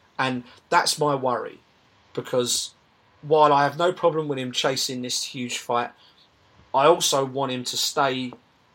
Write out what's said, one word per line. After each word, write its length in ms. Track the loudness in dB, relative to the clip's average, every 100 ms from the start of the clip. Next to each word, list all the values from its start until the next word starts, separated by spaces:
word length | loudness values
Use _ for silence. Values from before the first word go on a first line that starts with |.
| _ -4
And 260 | -4 -4 -8 -18 _
that's 280 | 2 2 0
my 160 | 0
worry, 460 | 0 -2 -4 -6 -14 _ _ _ _ _
because 600 | -12 -4 -2 0 -2 -6 -12 _ _ _ _
while 300 | 2 6 6
I 120 | 6
have 140 | 4 2
no 140 | 0
problem 380 | 2 0 2 -2
with 80 | -4
him 160 | -4
chasing 480 | -2 -2 -2 -4 -6
this 220 | -6 -6
huge 340 | -6 -8 -8 -8
fight, 340 | -4 -2 -4 -10 _ _ _ _ _ _ _
I 120 | 2 4
also 400 | 4 2 0 -2
want 260 | -4 -4
him 140 | -6 -6
to 100 | -4
stay, 560 | -4 0 0 -2 -6 -12 _ _ _